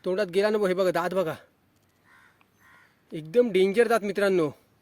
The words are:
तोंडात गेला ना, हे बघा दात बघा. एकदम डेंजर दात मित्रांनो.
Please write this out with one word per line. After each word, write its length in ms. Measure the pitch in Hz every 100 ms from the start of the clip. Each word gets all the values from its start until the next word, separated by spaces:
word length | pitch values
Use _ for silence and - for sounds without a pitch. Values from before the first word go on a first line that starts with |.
तोंडात 220 | 185 185 190
गेला 240 | 185 214
ना, 80 | 214 190
हे 60 |
बघा 160 | 185 185
दात 240 | 165 180
बघा. 200 | 185 160 143 - _ _ _ _ _ _ - _ _ _ _ _ - _ _ -
एकदम 380 | 165 156 233 240
डेंजर 360 | 185 190 196 226
दात 120 | 226
मित्रांनो. 480 | 202 190 196 185 147 - _ _